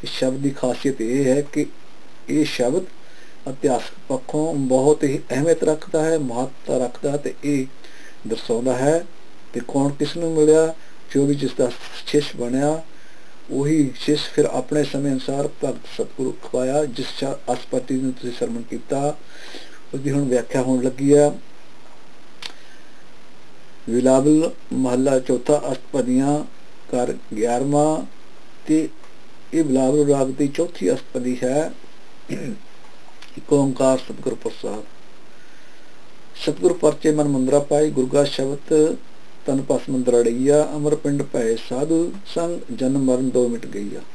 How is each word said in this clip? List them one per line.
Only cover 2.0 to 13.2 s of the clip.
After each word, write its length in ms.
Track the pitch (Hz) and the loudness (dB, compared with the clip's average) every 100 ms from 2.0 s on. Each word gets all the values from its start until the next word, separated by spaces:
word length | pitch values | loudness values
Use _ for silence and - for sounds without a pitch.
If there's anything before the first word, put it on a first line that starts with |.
| - - - | -10 -10 -2
ਇਹ 160 | 143 | 2
ਸ਼ਬਦ 380 | 147 - 120 165 - - - - - - - | 2 2 2 2 -2 -8 -10 -10 -10 -8 -8
ਇਤਿਹਾਸਕ 440 | 131 143 120 - - - | -2 2 2 -2 -8 -4
ਪੱਖੋਂ 460 | 131 - 151 156 | -4 -2 -2 0
ਬਹੁਤ 500 | 151 131 131 135 151 | 0 2 6 6 6
ਹੀ 160 | 147 139 - | 2 0 -2
ਅਹਿਮੀਅਤ 340 | 123 160 165 | 0 4 4
ਰੱਖਦਾ 400 | - 151 - 160 | 4 0 0 0
ਹੈ, 140 | 160 160 | 2 2
ਮਹੱਤਤਾ 600 | 131 117 131 - - 131 | 0 -2 -4 -4 -2 0
ਰੱਖਦਾ 320 | 123 - 147 | 0 -2 -2
ਹੈ 60 | 143 | -2
ਤੇ 180 | 135 - | -4 -4
ਇਹ 220 | 143 143 131 - - - - - 110 | 0 0 -2 -8 -10 -10 -10 -8 -6
ਦਰਸਾਉਂਦਾ 480 | 113 - 117 127 127 | -6 -2 0 2 4
ਹੈ 280 | 139 165 - - - - - | 4 4 0 -10 -10 -10 -6
ਕਿ 80 | 120 123 | -6 -2
ਕੌਣ 220 | 139 139 | 2 2
ਕਿਸ 260 | 143 147 170 | 0 -2 -2
ਨੂੰ 180 | 165 | 0
ਮਿਲਿਆ। 400 | 160 151 156 160 - - - - | 4 8 8 6 0 -8 -10 -2
ਜੋ 120 | 135 143 | 2 2
ਵੀ 80 | |
ਜਿਸ 160 | 143 139 - | 2 0 0
ਦਾ 120 | 123 - - - - | 0 0 -8 -8 0
ਸ਼ਿਸ਼ 300 | 147 147 - | 0 0 -4
ਬਣਿਆ, 460 | 120 131 147 160 - - - - | -2 2 2 0 -4 -10 -10 -10